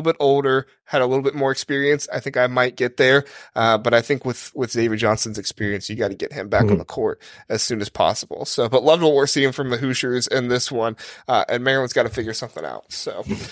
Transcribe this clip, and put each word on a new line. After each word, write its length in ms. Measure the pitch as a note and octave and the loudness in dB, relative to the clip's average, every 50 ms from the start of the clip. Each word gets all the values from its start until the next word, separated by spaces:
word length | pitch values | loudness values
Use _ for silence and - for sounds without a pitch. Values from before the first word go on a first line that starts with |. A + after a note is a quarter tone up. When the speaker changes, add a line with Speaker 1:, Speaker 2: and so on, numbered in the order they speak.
| D#3 | 2
Speaker 1:
bit 140 | E3 D#3+ - | 0 0 2
older, 480 | C#3+ C#3 C#3 C#3+ C#3 C3+ C3 C3+ B2+ - _ _ _ | 4 4 4 4 4 2 2 0 0 -4 _ _ _
had 180 | - - C#3+ B2+ | -2 0 2 2
a 40 | |
little 160 | B2 B2+ C3+ C3+ | 2 2 0 0
bit 120 | C#3 C#3+ | 0 -2
more 160 | D3 C#3 C3+ C3 | 0 0 0 0
experience, 560 | - - - C#3+ C#3 C#3 C#3+ D3 C#3+ - - - | -2 -4 -4 -2 0 2 2 2 0 -2 -4 -8
I 60 | C#3+ | -8
think 160 | - C#3+ C3+ B2+ | -6 -4 0 2
I 80 | B2 | 2
might 300 | B2+ B2+ B2+ B2+ B2+ B2 | 2 2 2 0 0 0
get 200 | - B2 B2 - | 0 -2 -2 2
there. 280 | - C3+ B2+ C3+ C#3+ C#3+ - - - - - _ | 4 6 6 6 4 4 0 -8 -20 -20 -8 _
Uh, 220 | - A2+ A2+ A2 | 0 4 4 4
but 160 | G#2+ A2+ B2 A#2 | 4 4 4 4
I 80 | A#2 | 4
think 240 | A2+ - C#3+ C3 - | 4 2 -2 -2 -2
with, 260 | F#3+ F#3+ - - - - | -4 -6 -6 -8 -10 -6
with 160 | - B2+ A2+ - | -6 -4 -2 0
Xavier 240 | A#2 A#2 A#2 A2 | 0 0 0 0
Johnson's 400 | G#2+ A#2 G#2+ G#2+ A2 - A#2 G#2+ G#2+ | 0 2 2 2 0 -2 -4 -6 -8
experience, 520 | G2 - - - G#2+ G2+ G2+ G2 - - | -8 -10 -6 -4 -4 -4 -4 -4 -6 -8
you 60 | A2 | -4
gotta 180 | G#2+ A2 G2+ G2 | -4 -2 -4 -2
get 180 | F#2 E2 - - | -4 -8 -8 -8
him 160 | - F#2+ G2+ | -10 -6 -2
back 140 | G#2 G2+ G#2+ | 0 2 4
on 60 | G2+ | 4
Speaker 2:
Mm-hmm. 100 | G#2 E2+ | 2 0
Speaker 1:
the 60 | F2 | -2
court 340 | - - - A2+ G#2 - - - - - - - - | -6 -6 -4 -4 -4 -4 -6 -12 -20 -20 -20 -10 -6
as 120 | A2 A2 - | -4 -4 -2
soon 180 | - B2 A2 G#2 | -4 -4 -4 -6
as 80 | - | -6
possible. 540 | - - F#2 E2 G#2+ - - - - - - | -2 0 2 2 2 -2 -6 -8 -10 -10 -8
So, 220 | - - - B2 A2+ | -6 -2 -2 -2 2
but 120 | B2 C3+ A2+ | 2 2 4
loved 200 | D3 D#3 F3 E3+ | 4 4 6 4
what 100 | D#3 D3 | 4 4
we're 120 | C#3 C#3 | 4 2
seeing 260 | C3+ - C#3+ C3+ C3+ B2 | 2 2 0 0 0 0
from 160 | - C#3 C3 | -2 -4 -4
the 60 | B2 | -4
Hoosiers 500 | A2+ C3 C3 B2+ - - B2+ B2 B2 A#2+ - | -4 -2 -2 -2 -2 -2 -2 -2 -2 -2 -2
in 200 | A2 C3+ B2 A#2+ | -2 -2 0 0
this 240 | B2 B2 - - C#3 | 0 0 -2 -2 -2
one. 240 | A#2+ A2+ A2+ A2 - - - - - - - | -2 -2 -2 -4 -6 -12 -18 -18 -14 -4 0
Uh, 160 | B2+ A2 - - | 0 0 2 0
and 120 | A2+ A#2+ B2 | -2 0 0
Maryland's 300 | C3+ C3+ C3+ C3 A#2+ - | 2 2 2 0 0 2
gotta 160 | C#3 A#2 A#2 | 2 0 2
figure 240 | - - A#2 A2 A2 | 0 -4 -6 -6 -6
something 320 | - - A#2 - - D#2+ | -8 -10 -10 -10 -10 -10
out. 260 | C#2+ A#1+ G#1 - _ | -10 -10 -12 -14 _
So, 320 | - - - - G2+ F2+ A2+ - G#3 - - - | -14 -10 -10 -8 -8 -8 -8 -8 -8 -8 -8 -12